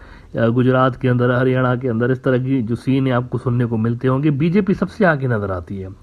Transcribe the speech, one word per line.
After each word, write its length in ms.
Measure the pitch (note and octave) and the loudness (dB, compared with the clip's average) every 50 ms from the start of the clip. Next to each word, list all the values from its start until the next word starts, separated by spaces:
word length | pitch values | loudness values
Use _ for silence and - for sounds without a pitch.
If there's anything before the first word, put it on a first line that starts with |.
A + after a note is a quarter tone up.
| - - - - - - - - | -14 -20 -20 -20 -20 -10 -4 0
अ, 80 | A#2 A2+ | 0 2
गुजरात 480 | A2+ B2+ A#2+ B2+ B2+ C3 B2+ C3 B2 | 2 2 2 2 4 4 2 2 0
के 120 | - - B2+ | 0 0 0
अंदर, 240 | B2 B2 B2 B2 | 2 2 2 2
हरियाणा 440 | B2+ B2 C3 B2+ B2+ B2+ B2+ B2 B2 | 2 2 2 2 2 2 2 0 0
के 120 | B2 C3 C3 | 0 -2 -2
अंदर 240 | A2+ A2 A#2+ A#2+ | -2 0 0 0
इस 120 | C3 B2 - | 0 0 0
तरह 140 | C#3 C3 B2 | 0 0 0
की 240 | C3 C3 C3+ C3+ | 0 0 -2 -2
जो 140 | A2+ G#2+ A#2+ | -2 -2 -4
सीन 320 | A2+ - C3 C3 C3+ C3+ C3 | -4 -2 0 0 0 0 0
है 60 | B2+ | 0
आपको 240 | B2 B2+ B2+ - A#2+ | -2 -2 -2 -6 -4
सुनने 280 | - B2+ A#2+ B2 B2 | -2 -2 0 0 0
को 120 | A2+ A#2+ A2 | -2 -2 -2
मिलते 300 | A2 A#2 A#2+ A#2+ B2+ B2+ | -2 -2 -2 -2 0 0
होंगे। 240 | C3 C3+ C#3+ D#3 | 0 2 0 0
बीजेपी 420 | D3 C3 D3+ F3 E3 G#3+ G3 G#3+ G3 | 0 2 0 2 2 0 2 0 0
सबसे 320 | - G3+ F#3 - - A3 | -2 -2 -6 0 0 2
आगे 220 | F3 D#3 C#3 C3+ B2+ | 2 2 2 0 -2
नजर 240 | A#2+ G#2+ G2+ G2 | -2 -2 -2 -4
आती 260 | F#2+ F2+ E2 - G2+ F#2+ | -6 -6 -8 -10 -10 -10
है, 120 | F#2 F#2+ G2+ - | -10 -12 -14 -14